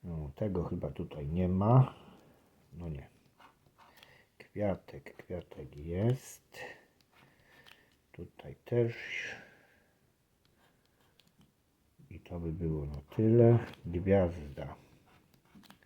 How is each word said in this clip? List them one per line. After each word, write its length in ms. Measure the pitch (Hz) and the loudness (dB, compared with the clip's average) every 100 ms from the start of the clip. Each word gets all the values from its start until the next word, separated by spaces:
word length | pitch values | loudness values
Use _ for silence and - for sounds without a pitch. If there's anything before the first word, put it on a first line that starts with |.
No, 280 | 92 82 73 - | -8 -8 -8 -6
tego 280 | 110 92 | -4 -2
chyba 280 | 80 87 82 | -4 -4 -6
tutaj 360 | - 80 76 71 | -8 -10 -8 -4
nie 220 | 85 90 | 0 2
ma. 460 | 92 104 127 131 - - - - _ _ _ _ | 2 6 6 6 0 -20 -20 -20 _ _ _ _
No 160 | 82 85 | -14 -10
nie. 200 | 73 67 _ _ _ - _ _ _ - - - - _ _ | -10 -12 _ _ _ -20 _ _ _ -20 -20 -20 -20 _ _
Kwiatek, 800 | - - 104 87 - 80 - - | -14 -2 -2 -2 -6 -18 -18 -20
kwiatek 600 | - 90 82 - 69 69 | -10 -10 -10 -16 -16 -12
jest. 800 | 78 87 110 135 - - _ - - - _ _ _ _ - _ _ - - - _ _ _ | -6 0 0 0 -4 -20 _ -16 -16 -16 _ _ _ _ -20 _ _ -20 -20 -20 _ _ _
Tutaj 440 | - 87 _ - 135 - | -16 -16 _ -16 -16 -2
też. 300 | 120 117 117 - - - - - - _ _ _ _ _ _ _ _ _ _ _ _ _ _ _ _ _ _ _ _ _ _ _ _ - | 2 2 0 -10 -8 -10 -12 -18 -20 _ _ _ _ _ _ _ _ _ _ _ _ _ _ _ _ _ _ _ _ _ _ _ _ -20
I 100 | 90 | -18
to 200 | - 87 | -12 -8
by 140 | 85 | -6
było 320 | 80 82 78 71 | -4 -2 -2 -4
na 160 | 73 | -8
tyle. 580 | - - 110 117 117 117 - - - | -10 0 4 8 8 8 4 -12 -6
Gwiazda. 920 | 87 92 98 87 82 73 69 - - - _ _ - _ _ _ - - - | -4 4 4 4 0 -12 -12 -12 -12 -20 _ _ -20 _ _ _ -20 -20 -20